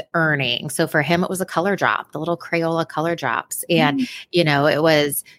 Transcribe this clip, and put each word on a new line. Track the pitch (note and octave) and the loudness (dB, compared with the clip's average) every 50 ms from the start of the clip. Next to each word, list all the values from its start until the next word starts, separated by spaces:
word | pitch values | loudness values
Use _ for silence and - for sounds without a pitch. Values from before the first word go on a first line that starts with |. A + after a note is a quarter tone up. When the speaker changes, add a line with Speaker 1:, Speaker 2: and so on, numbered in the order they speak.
| - - - | -4 -2 -2
Speaker 1:
earning. | E3+ D#3+ D#3 D3+ C#3 C3 A#2+ A#2+ - - - | 0 2 2 0 0 -2 -2 -4 -4 -6 -6
So | - - E3 | -4 -2 -2
for | D3+ - D#3 | 0 0 0
him, | C#3+ D3 E3+ E3+ F#3 | 2 2 0 0 0
it | - | -2
was | F#3 F3 | -4 -6
a | F#3 | -6
color | - - E3 E3+ G3+ G3 | -4 -2 -2 0 0 0
drop, | - C#3+ A#2+ G#2 - - - | 0 2 0 0 0 -4 -8
the | - D3 | -8 -6
little | D#3 E3 F3 | -4 -4 -4
Crayola | F3 - - E3+ E3+ E3 E3 E3 E3 D#3+ | -4 -4 -4 -2 0 0 0 0 0 -2
color | - - D3+ D#3 E3+ E3+ | -2 -4 -2 -2 -2 -2
drops. | D#3+ C#3+ B2 A#2 - - - - - - | -2 -2 -2 -2 -2 -4 -6 -10 -10 -2
And, | - E3+ D#3+ D#3 D3 C#3 C3+ | 0 2 2 2 2 2 0
Speaker 2:
Mm. | B2+ - - - - - | -4 -4 -6 -12 -12 -2
Speaker 1:
you | - F3 E3 | 0 2 2
know, | D3+ C#3+ C#3 C#3+ | 4 4 4 4
it | D#3 - C#3+ D#3+ | 2 2 4 4
was, | D#3+ D#3 D3 D3 C#3+ - - - - - | 4 4 4 2 0 -2 -6 -10 -12 -20